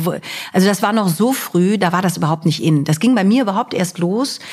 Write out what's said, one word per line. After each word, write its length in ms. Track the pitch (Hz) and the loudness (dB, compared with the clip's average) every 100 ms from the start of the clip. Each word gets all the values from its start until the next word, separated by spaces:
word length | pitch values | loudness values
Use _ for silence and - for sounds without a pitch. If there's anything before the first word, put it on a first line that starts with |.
wo, 120 | 165 151 - - - | -4 -6 -8 -14 -4
also 140 | 190 190 | 0 2
das 160 | 196 | 2
war 100 | 208 | 0
noch 140 | 220 190 | 0 0
so 240 | 160 233 | 2 0
früh, 460 | 262 - 175 180 214 | 0 -2 0 2 2
da 140 | 180 | 2
war 100 | 180 | 2
das 140 | 190 170 | 0 0
überhaupt 300 | 156 160 156 | -2 0 -2
nicht 180 | 151 | 0
in. 180 | 190 151 | 2 0
Das 160 | 151 156 | 2 0
ging 160 | 233 | 2
bei 80 | 240 | 2
mir 200 | 196 247 | 4 2
überhaupt 300 | 220 190 254 | 2 -2 -4
erst 260 | - 180 - | -4 -4 -2
los, 420 | 175 214 269 - - | -2 -2 -4 -6 -14